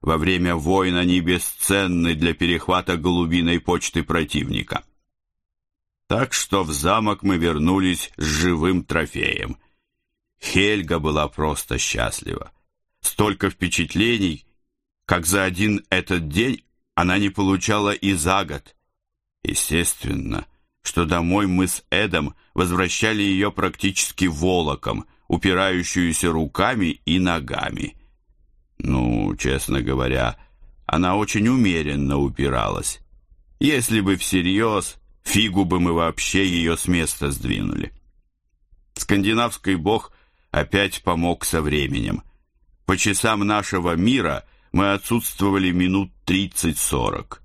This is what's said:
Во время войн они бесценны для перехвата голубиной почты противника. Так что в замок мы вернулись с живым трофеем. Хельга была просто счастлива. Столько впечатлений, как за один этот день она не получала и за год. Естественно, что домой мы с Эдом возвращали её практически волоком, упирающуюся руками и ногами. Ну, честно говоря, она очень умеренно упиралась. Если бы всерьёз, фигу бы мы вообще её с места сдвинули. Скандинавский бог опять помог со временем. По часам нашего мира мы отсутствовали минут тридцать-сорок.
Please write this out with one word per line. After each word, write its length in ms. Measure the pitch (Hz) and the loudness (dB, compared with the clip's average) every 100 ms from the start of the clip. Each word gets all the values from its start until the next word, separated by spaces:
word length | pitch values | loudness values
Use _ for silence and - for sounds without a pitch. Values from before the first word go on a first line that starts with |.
Во 160 | - 80 | 0 0
время 380 | 80 92 87 85 | 2 2 2 0
войн 400 | 76 95 92 90 | 2 2 2 2
они 260 | 90 90 | 4 2
бесценны 920 | 85 90 - - - 98 95 87 85 82 | 2 0 0 -6 0 2 2 2 0 2
для 180 | 85 | 0
перехвата 640 | 82 85 85 - 92 90 87 | 0 0 0 0 0 0 -2
голубиной 640 | 80 87 85 87 85 85 | 0 2 2 2 2 0
почты 440 | - 87 - - | 0 -2 -2 -4
противника. 800 | 78 82 80 76 71 - - - - _ _ _ _ _ _ _ _ _ _ _ _ | -2 -2 0 -2 -4 -6 -6 -8 -10 _ _ _ _ _ _ _ _ _ _ _ _
Так 260 | 107 135 | -2 0
что 300 | - - 98 | -2 0 0
в 80 | 85 | 0
замок 500 | 73 78 107 107 98 | 0 2 2 2 0
мы 160 | 98 90 | 0 2
вернулись 720 | 85 78 78 95 92 87 - - | 2 2 4 4 2 0 -4 -6
с 80 | |
живым 600 | 78 76 90 85 85 90 | -2 0 2 2 2 0
трофеем. 760 | 80 82 78 - 71 65 - - _ _ _ _ _ _ _ _ | 0 -2 -2 -2 -2 -2 -6 -10 _ _ _ _ _ _ _ _
Хельга 580 | - 92 101 107 82 85 | -2 2 2 2 0 -2
была 280 | 76 76 73 | 0 0 -2
просто 500 | - 78 73 - - | -2 -4 -2 -4 -4
счастлива. 760 | - - 58 - 50 50 50 _ _ _ _ _ | -2 -2 -4 -4 -8 -8 -10 _ _ _ _ _
Столько 480 | - - 104 95 98 | -8 0 0 2 -4
впечатлений, 960 | - 87 - 82 85 113 117 95 73 _ _ _ _ _ _ - | -2 -4 -2 -2 0 2 2 0 -4 _ _ _ _ _ _ -2
как 160 | 90 80 | -2 2
за 180 | 98 | 2
один 400 | 95 90 107 101 - | 2 0 0 0 0
этот 400 | 92 90 90 78 | -2 0 -2 0
день 340 | 78 123 127 _ _ _ | 0 0 -2 _ _ _
она 240 | - 90 92 | -2 2 2
не 120 | 101 | 0
получала 600 | 95 98 95 92 104 101 | 0 2 2 2 0 0
и 240 | 104 98 | 0 0
за 320 | 95 80 95 87 | 0 2 0 0
год. 300 | 71 - _ _ _ _ _ _ _ | -8 -12 _ _ _ _ _ _ _
Естественно, 1040 | - - - 78 85 - - 69 67 50 - _ _ _ | -6 -4 -2 0 -2 -4 -6 -6 -6 -8 -10 _ _ _
что 220 | - - 82 | -6 -2 0
домой 420 | 85 85 95 101 | 0 2 2 2
мы 200 | 90 92 | 2 0
с 160 | - _ | -2 _
Эдом 460 | 90 104 85 73 - _ | -2 0 0 -2 -8 _
возвращали 680 | - 90 90 92 - 110 110 | -2 0 2 0 0 0 2
её 280 | 101 95 101 | 0 2 0
практически 760 | 101 95 - 101 92 - - 90 | 0 -4 0 -2 -2 -4 0 -2
волоком, 800 | 76 87 90 78 69 - 53 - _ _ | 2 2 2 0 -2 -4 -6 -8 _ _
упирающуюся 1040 | 87 95 92 95 92 85 - 87 78 90 | 0 2 2 2 0 -2 0 0 2 0
руками 680 | 80 78 - 101 127 87 73 - | 0 -2 0 0 2 -2 -2 0
и 120 | 87 | 2
ногами. 800 | 90 82 69 - - - - - _ _ _ _ _ _ _ _ | 2 -2 -4 -6 -6 -6 -8 -10 _ _ _ _ _ _ _ _
Ну, 580 | - 65 60 58 50 50 | -2 0 2 0 -2 -2
честно 460 | - 65 - 67 | -2 -2 -2 -4
говоря, 560 | 60 65 64 65 60 58 - _ - - - | -2 -2 0 0 -2 -4 -16 _ -20 -18 -4
она 300 | 82 90 98 | 0 2 0
очень 320 | 104 113 107 | 0 0 2
умеренно 720 | 131 107 85 73 71 69 71 | 4 2 2 -2 -2 0 0
упиралась. 800 | 69 58 69 62 50 50 - - - - _ - _ _ | 0 0 -2 0 -2 -4 -6 -10 -16 -20 _ -20 _ _
Если 420 | 143 147 117 113 | 0 0 0 0
бы 140 | 95 95 | 2 0
всерьёз, 840 | - 95 87 98 113 104 87 - _ _ | 0 0 2 2 2 0 -4 -12 _ _
фигу 420 | - 107 110 92 92 | -2 0 2 2 2
бы 140 | 90 | 2
мы 140 | 87 | 2
вообще 540 | 82 82 80 - 95 98 | 2 0 -2 -2 2 2
её 300 | 87 82 82 | 2 0 -2
с 100 | - | 0
места 440 | 87 80 - 71 | 0 0 -2 -4
сдвинули. 600 | 69 62 50 50 50 - - _ _ _ _ _ _ _ - _ | -4 -4 -4 -4 -4 -8 -12 _ _ _ _ _ _ _ -20 _
Скандинавский 800 | - - 101 98 113 120 - - | -12 0 2 2 2 0 -4 -2
бог 380 | 92 80 110 - - _ _ _ | 0 2 0 -2 -20 _ _ _
опять 500 | - 73 98 101 - | -4 0 2 0 -2
помог 440 | - 87 85 85 - | -2 0 0 -2 -2
со 180 | 82 | -2
временем. 580 | 73 73 67 69 53 50 - _ _ _ _ _ - | 0 0 -2 -2 -4 -6 -8 _ _ _ _ _ -4
По 100 | 92 | 0
часам 440 | 110 95 113 110 | 0 0 0 0
нашего 560 | 101 107 98 95 87 85 | 0 0 0 -2 0 2
мира 500 | 98 131 87 67 - _ _ | 2 2 0 -4 -10 _ _
мы 220 | - 101 | 0 2
отсутствовали 800 | 98 - 117 - - 98 98 92 | 0 0 -2 -2 -2 0 2 2
минут 400 | 87 90 95 95 - - | 2 2 0 -2 -8 -2
тридцать-сорок. 1160 | 92 98 - 85 76 - 69 55 50 - - | 0 0 -2 -4 -2 -2 -2 -2 -6 -10 -18